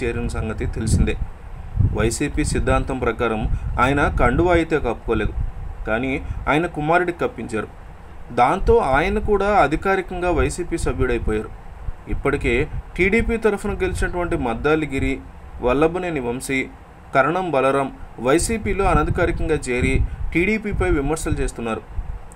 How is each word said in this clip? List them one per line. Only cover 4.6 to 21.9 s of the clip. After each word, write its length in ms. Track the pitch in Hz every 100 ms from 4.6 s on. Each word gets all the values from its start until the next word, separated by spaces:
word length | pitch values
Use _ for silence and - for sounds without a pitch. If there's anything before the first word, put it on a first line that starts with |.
| 160 151
కప్పుకోలేదు, 540 | 123 107 - 107 104 - - - - - -
కానీ 340 | 110 131 139 - - -
ఆయన 180 | 147 175
కుమారుడికి 520 | 151 151 175 175 170
కప్పించారు. 500 | 127 - 104 107 - - - - - - -
దాంతో 440 | 120 143 180 - 226
ఆయన 420 | 156 135 180 214
కూడా 280 | 208 202 202
అధికారికంగా 840 | 202 147 156 196 190 175 185 180
వైసీపీ 480 | 156 135 - 165 160
సభ్యుడైపోయారు. 720 | 151 131 127 120 113 107 110 - - - - - -
ఇప్పటికే 600 | 110 143 131 139 120 151 - - -
టీడీపీ 400 | 190 226 220 226
తరఫున 360 | 220 202 208
గెలిచినటువంటి 640 | 190 185 185 185 175 170 170
మద్దాలిగిరి, 840 | 127 113 143 156 156 135 135 135 - - - -
వల్లభనేని 600 | 120 131 160 175 180 151
వంశీ, 480 | 120 123 135 135 - - - - -
కరణం 360 | 139 135 180 180
బలరాం 420 | 139 135 139 135 - - -
వైసీపీలో 640 | 120 156 - 226 208 185
అనధికారికంగా 680 | 190 156 156 - 170 160 165
చేరి 460 | 151 131 123 131 131 - - -
టీడీపీపై 560 | 160 185 220 208 180 185
విమర్శలు 440 | 160 139 156 165
చేస్తున్నారు. 600 | 143 127 - 117 110 -